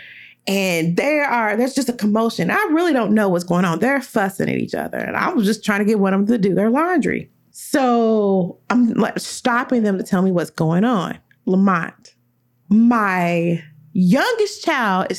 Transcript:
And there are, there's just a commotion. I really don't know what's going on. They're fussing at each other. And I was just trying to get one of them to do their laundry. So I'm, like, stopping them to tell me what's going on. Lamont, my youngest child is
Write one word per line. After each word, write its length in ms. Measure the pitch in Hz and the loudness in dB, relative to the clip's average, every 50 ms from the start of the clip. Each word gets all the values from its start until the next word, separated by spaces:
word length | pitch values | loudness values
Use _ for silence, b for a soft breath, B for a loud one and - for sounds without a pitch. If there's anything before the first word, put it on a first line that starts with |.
| B B B B B B B B _ | B B B B B B B B _
And 500 | - 196 196 190 185 170 165 160 170 170 | -4 -2 -2 0 0 0 0 0 0 0
there 300 | 196 202 285 302 294 285 | 0 0 0 0 0 0
are, 300 | - 240 240 220 208 208 220 | 0 0 0 0 0 0 0
there's 160 | 247 254 - | -2 -2 -2
just 160 | 277 247 247 | -2 -2 -2
a 20 | |
commotion. 580 | 233 - 208 214 208 220 226 226 - - 170 175 | -4 -2 -2 0 0 2 0 0 -2 -2 -2 0
I 180 | - 392 427 349 | 0 0 0 0
really 240 | 302 320 359 349 277 | 0 0 2 2 0
don't 180 | 247 214 196 | 0 0 2
know 160 | 214 214 208 196 | 2 2 2 2
what's 160 | 175 175 175 | 0 0 0
going 220 | - 170 180 180 | 0 0 2 2
on. 140 | 175 165 165 | 2 0 0
They're 200 | 220 262 277 277 | 0 0 0 -2
fussing 480 | 262 - - 226 196 190 - - - - | -4 -4 -2 -2 -2 -2 -2 -2 -2 -2
at 80 | 65 | -2
each 180 | 64 58 - - | -2 -4 -4 -4
other. 220 | - 78 - - | -6 -6 -6 -6
And 180 | 62 57 - - | -6 -6 -4 -2
I 160 | - - - | -2 -2 0
was 140 | 370 269 196 | 0 0 0
just 180 | 202 226 - | 0 0 -2
trying 180 | - 214 208 196 | -2 -2 -2 0
to 40 | 208 | 0
get 140 | 202 226 202 | 0 0 2
one 140 | 196 190 190 | 2 0 0
of 120 | 196 202 | 0 0
them 80 | 202 247 220 | 0 0 0
to 80 | 185 202 | 0 0
do 60 | 170 | 0
their 160 | 185 202 226 | 0 0 2
laundry. 600 | 233 285 330 359 370 302 185 175 67 60 - - _ _ _ _ | 0 0 0 0 0 0 0 -2 -4 -4 -8 -10 _ _ _ _
So 1080 | _ - - - - 294 262 247 240 233 226 220 220 214 202 196 196 190 175 185 - - _ - | _ -20 -8 -4 -2 0 2 2 2 2 2 2 2 2 2 2 0 0 0 -2 -6 -12 _ -2
I'm, 240 | - 247 247 220 - | 2 2 2 2 2
like, 240 | - 214 - - 196 | 0 -2 -2 -2 -6
stopping 640 | - - - - - 247 233 240 269 254 254 240 | -8 -10 -12 -4 -2 0 0 0 0 0 0 0
them 160 | 214 208 190 180 | 2 0 0 -2
to 60 | 175 | -2
tell 180 | - 196 180 | -2 0 0
me 100 | 190 190 | 2 2
what's 180 | 180 170 151 - | 2 0 -2 -4
going 340 | - - 160 160 165 180 214 | -4 -2 0 0 2 2 2
on. 340 | 254 247 185 160 - - - _ _ _ _ _ | 2 0 0 -2 -4 -8 -12 _ _ _ _ _
Lamont, 680 | - 190 190 196 196 185 165 - - - _ _ - _ _ _ _ _ _ _ _ _ _ _ - | 0 2 2 4 2 2 0 -2 -6 -12 _ _ -20 _ _ _ _ _ _ _ _ _ _ _ 0
my 920 | 208 220 233 240 247 226 208 196 185 185 175 170 175 170 170 175 170 165 - - - - - - | 2 4 4 4 4 2 2 0 0 0 0 0 0 0 0 0 -2 -2 -6 -12 -20 -20 -20 -6
youngest 720 | - 185 185 175 220 277 370 494 466 440 427 392 - - - | -2 2 4 4 4 4 2 2 0 0 -2 -2 -4 -4 -2
child 440 | 339 311 269 233 202 185 185 196 - | -2 0 0 0 0 0 0 -2 -2
is 80 | 190 | -6